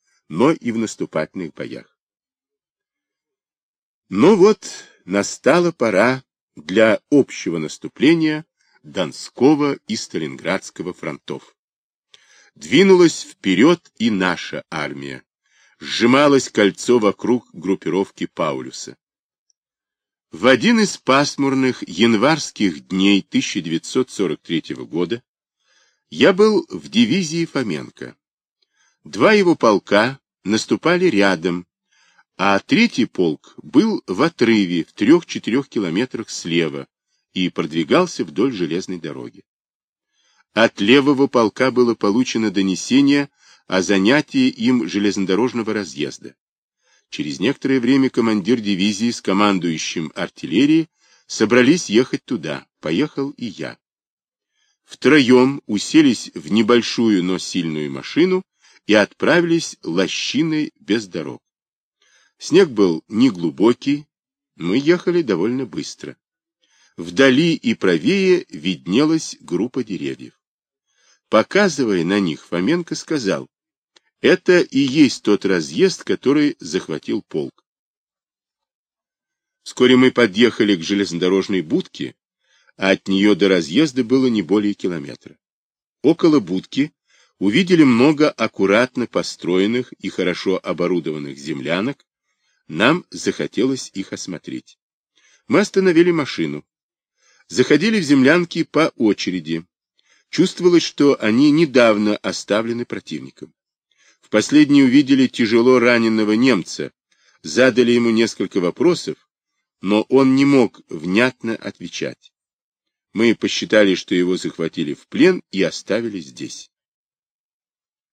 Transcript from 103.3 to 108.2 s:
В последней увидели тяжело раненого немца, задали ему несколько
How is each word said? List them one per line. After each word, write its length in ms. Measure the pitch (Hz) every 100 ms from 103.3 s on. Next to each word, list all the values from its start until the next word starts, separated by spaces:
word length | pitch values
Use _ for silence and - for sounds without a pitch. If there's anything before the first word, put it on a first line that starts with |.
| - - _ _ _ _ _ _ _
В 80 | _
последней 560 | 107 - 147 147 143
увидели 440 | 131 131 135 139 123
тяжело 520 | - 117 117 123 127
раненого 540 | 117 120 113 110 107
немца, 580 | 110 131 104 78 - 69 _ _ _ _ _
задали 480 | 80 117 127 120 120
ему 180 | 120 117
несколько 500 | 113